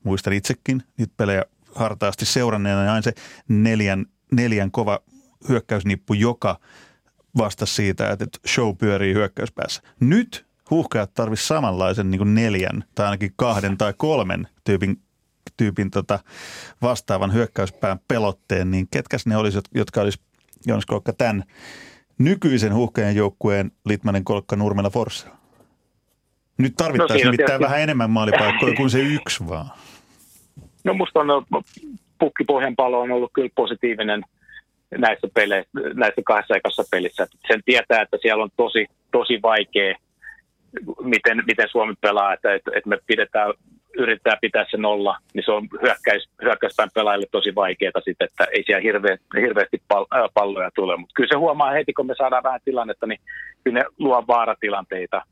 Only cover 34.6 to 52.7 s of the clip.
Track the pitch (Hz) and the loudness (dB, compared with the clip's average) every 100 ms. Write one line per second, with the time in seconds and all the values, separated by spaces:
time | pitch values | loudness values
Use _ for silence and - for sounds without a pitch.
34.6 | _ _ _ - 113 104 104 - 101 98 | _ _ _ 0 0 0 -2 0 2 0
35.6 | 87 - - - 107 - - 107 - 101 | -2 -8 -6 0 0 0 0 0 2 0
36.6 | 101 - 101 90 90 - 92 _ - 110 | 0 -4 -2 -2 -4 -4 -6 _ -2 0
37.6 | 120 123 - 113 107 107 113 107 104 - | 2 0 4 2 2 0 0 0 -2 0
38.6 | 117 113 101 _ _ 123 120 117 113 110 | 0 0 -2 _ _ 0 0 0 2 2
39.6 | 98 104 98 95 _ _ - - _ _ | 2 0 0 -4 _ _ -20 -20 _ _
40.6 | _ - - - 127 117 117 113 117 110 | _ -14 -12 -8 0 2 2 0 -2 0
41.6 | 107 120 110 104 104 101 98 92 107 98 | 0 0 -2 -2 0 2 0 0 -2 -2
42.6 | - - 104 104 - 110 104 107 104 - | -2 -6 -4 -6 -2 -2 0 -2 -2 -4
43.6 | _ _ _ - 117 110 117 107 110 110 | _ _ _ -4 -2 0 0 0 0 -2
44.6 | 101 107 107 104 101 98 _ 135 117 107 | -2 -2 -2 0 -2 -4 _ -6 -2 -2
45.6 | 107 - 123 104 - 101 - _ 117 107 | -4 -2 0 0 0 -2 -4 _ -2 0
46.6 | 101 - 107 110 107 101 98 104 101 98 | -2 -2 -2 0 0 0 -2 -2 -2 0
47.6 | 95 92 95 92 - 87 87 - 95 101 | -2 0 -2 -2 -6 -4 -6 0 0 0
48.6 | 95 98 107 101 101 92 _ 107 120 104 | 0 0 2 0 0 -2 _ -2 0 0
49.6 | 95 - _ 101 98 131 110 104 101 98 | 0 -4 _ 0 2 0 2 2 0 -2
50.6 | 90 - 95 87 87 - 123 147 160 147 | -4 -2 -2 -4 -4 -2 0 2 2 2
51.6 | 139 143 143 139 131 131 131 127 131 127 | 0 0 -2 -4 -4 -2 0 0 -2 -4
52.6 | - | -4